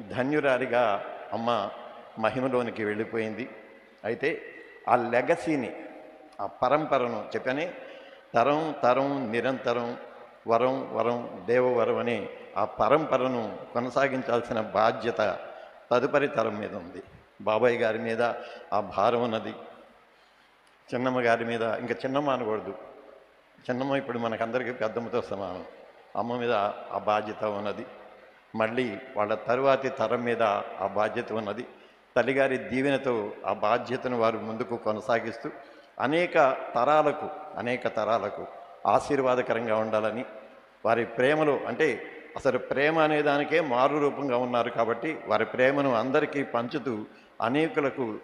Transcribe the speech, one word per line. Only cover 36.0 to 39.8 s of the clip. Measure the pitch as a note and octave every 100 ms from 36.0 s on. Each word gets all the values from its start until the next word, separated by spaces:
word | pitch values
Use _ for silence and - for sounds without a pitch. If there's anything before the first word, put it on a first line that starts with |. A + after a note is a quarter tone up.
అనేక | B2 E3 F3 F3 C3+ C3+ -
తరాలకు, | A#2+ B2+ D3+ D3 - - - - -
అనేక | A#2 B2 A2+ A2+
తరాలకు | G#2 A2+ G2+ - - - - - -
ఆశీర్వాదకరంగా | B2 - C#3 C3 B2+ B2+ A2+ A#2
ఉండాలని, | A2